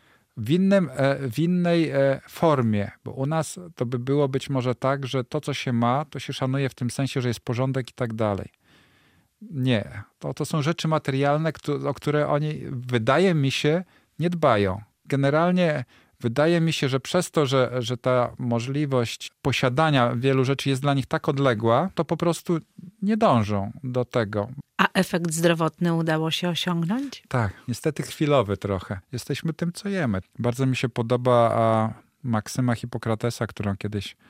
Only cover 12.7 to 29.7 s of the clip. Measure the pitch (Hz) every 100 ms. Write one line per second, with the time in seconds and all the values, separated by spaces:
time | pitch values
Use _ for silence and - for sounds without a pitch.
12.7 | 127 123 123 113 139 190 165 135 - 151
13.7 | 160 185 _ _ - 165 175 156 110 98
14.7 | 95 - _ - 135 139 151 170 180 175
15.7 | 147 123 _ _ _ 120 117 156 170 165
16.7 | 151 143 131 - 180 170 - 143 131 123
17.7 | 127 117 123 135 127 120 - 127 117 117
18.7 | 139 147 131 113 - - _ 143 127 135
19.7 | 127 160 143 120 123 135 135 127 139 -
20.7 | 131 143 139 127 160 - 139 139 113 113
21.7 | 120 185 - 165 160 170 160 - 165 -
22.7 | - - - 196 220 220 127 101 104 98
23.7 | 123 131 123 123 127 107 104 104 139 -
24.7 | - 190 - 185 180 170 160 170 165 160
25.7 | - 175 165 165 156 160 156 180 165 -
26.7 | 170 165 226 277 - - 127 107 - -
27.7 | 117 160 143 139 - 151 143 101 98 101
28.7 | 98 - 95 - 123 - 139 165 156 175